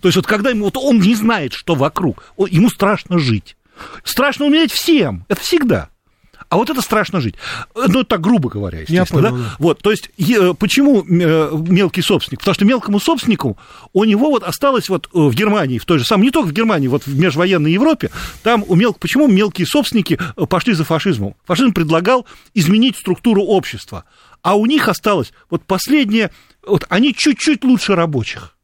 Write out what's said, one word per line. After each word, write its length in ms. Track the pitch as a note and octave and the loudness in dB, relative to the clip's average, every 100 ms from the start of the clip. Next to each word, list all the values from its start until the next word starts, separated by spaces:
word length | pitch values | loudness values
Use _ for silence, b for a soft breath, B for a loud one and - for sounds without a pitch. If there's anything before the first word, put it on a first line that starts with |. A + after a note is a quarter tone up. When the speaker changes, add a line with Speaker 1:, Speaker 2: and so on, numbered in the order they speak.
Speaker 1:
То 80 | F#3 | 2
есть 80 | F3 | 0
вот 100 | - | 0
когда 240 | G#3+ A#3 | -2 0
ему, 140 | A#3 G#3 | -2 -4
вот 100 | C4 | -2
он 240 | C4+ A#3 | 2 4
не 140 | F#3 | 4
знает, 380 | A#3 G#3+ A3 C#3 | 2 0 0 -4
что 220 | - - | -8 -4
вокруг, 480 | D#3 C#3+ - E3+ G2 B - | 0 0 0 -4 -4 B -4
он, 120 | G3 | 0
ему 200 | D#3 A3 | 2 2
страшно 480 | - G3+ G#3 - F3 | 2 0 0 -2 -2
жить. 380 | C3+ G#2+ - - B B B B | 0 -2 -4 -20 B B B B
Страшно 420 | - - C#4 - D4 | -8 -2 -2 0 2
умереть 260 | D#4 D#4+ | 2 2
всем, 520 | - - D4+ D#3+ F#2 - | -2 2 2 2 -4 -6
это 120 | G3 | -6
всегда. 480 | - F4 B3+ B2+ D#2 _ _ _ B B - | 0 0 2 0 -4 _ _ _ B B -4
А 100 | E3+ | -2
вот 120 | A#3 | 0
это 100 | C4+ | -4
страшно 400 | - A3 F#3+ F#3 | -2 -2 -2 -2
жить. 140 | A2+ - B B B | -4 -6 B B B
Ну, 300 | - B3 G#3+ | -2 0 0
так 160 | - G3+ | 0 -2
грубо 280 | E3+ A#3 B2+ | 0 0 0
говоря, 300 | G2+ G2 E2 | -6 -8 -8
естественно, 180 | D#2+ E3+ | -2 -2
Speaker 2:
Я 40 | F3+ - E3+ | 0 0 0
понял, 60 | B2 | -2
Speaker 1:
да? 60 | A#2 | -8
Speaker 2:
да. 60 | - | -2
Speaker 1:
Вот, 240 | D#3+ - | -2 0
то 80 | G#3 | -2
есть, 200 | G#3+ - - | -2 -6 -6
е-, 380 | F3+ A#3 F3+ | 0 2 2
почему, 480 | F3 G#3 - C#4+ A#3+ | 0 0 2 4 2
э, 460 | F3 F3 E3+ D#3+ D3+ D#3 E3 | 2 2 2 2 0 -2 0
мелкий 340 | F#3 G3 - | 2 2 0
собственник? 360 | - G#3 - C#3 | 0 -2 -2 -6
Потому 160 | - | -4
что 100 | F3 | 0
мелкому 360 | G3+ B3+ - G3+ | 2 0 0 -2
собственнику, 580 | - D#4+ B3 G3+ B2+ G2+ B B B | 0 -2 0 -2 -2 -6 B B B
у 120 | F#3 | 0
него 260 | A3 G#3 D4 | 2 2 2
вот 140 | C4 | 0
осталось 440 | F3 - C#4 B3+ - | -2 -2 0 0 -2
вот, 200 | F3+ - | -6 -4
э, 60 | F3+ | 0
в 160 | D3 | 2
Германии, 440 | A#2+ G#3+ G#3 C#3+ B2+ | 2 0 0 0 -4
в 60 | |
той 140 | - E3 | 0 0
же 60 | |
самой, 220 | A#2+ G#3+ A#3+ | 2 2 2
не 40 | |
только 160 | D#4+ G3 | 2 -2
в 60 | |
Германии, 340 | D3 A3+ F#3 C3+ | -2 0 0 0
вот 180 | C#3 | -2
в 140 | - C#3 | -2 0
межвоенной 540 | F3+ C#3 F#3 F#3 D3+ | 0 2 0 2 2
Европе, 380 | F3+ D4 D#4 - B B B | 2 2 0 -4 B B B
там 200 | G#3+ A#3 G3+ | 0 0 2
у 80 | F3 | 2
мел-, 180 | A#3 | 2
почему 320 | F#3+ E3 C4 D4 | 0 -2 2 4
мелкие 400 | F#3+ G#3 F3+ F3 | 4 2 -2 -2
собственники, 540 | D4 C4+ A3+ F3+ D#3+ E3+ - | -2 0 -2 -2 -4 -4 -6
э, 100 | D#3 | -2
пошли 260 | F#3 - | -2 0
за 120 | F3+ | -2
фашизмом? 500 | D#3 D#3+ G3+ C3 G2+ - - | 0 -2 0 -2 -4 -8 -6
Фашизм 260 | F3 C4 | 0 0
предлагал 540 | F3 D#3+ E3 F3+ B3+ - B B | 0 0 0 2 -2 -2 B B
изменить 420 | - D#3 G#3+ B3+ - | -2 2 2 2 0
структуру 460 | - F3 A#3+ G3+ | -6 -2 2 2
общества. 640 | G#3+ G3 - A2+ - F2+ b b b b | 2 0 -2 -14 -14 -16 b b b b
А 120 | E3+ | 0
у 120 | G#3 A3+ | 0 2
них 220 | D4+ A3+ | 2 0
осталось 440 | F3 A3 G3 A#2+ b b | -2 -2 -2 -4 b b
вот 140 | E3+ | -8
последнее, 680 | _ F#3 - D4 A3+ A3 G#3 b b b | _ -4 0 0 2 0 -2 b b b
вот 220 | - G3 - | -2 -2 0
они 220 | F3 C#4 | 0 0
чуть-чуть 520 | A3 D#4 B3 - C#4 | 2 0 0 0 0
лучше 320 | B3+ A#3+ - F#3+ | 2 0 2 0
рабочих. 600 | E3+ C#3 G#2+ - - _ | 0 -2 -4 -10 -16 _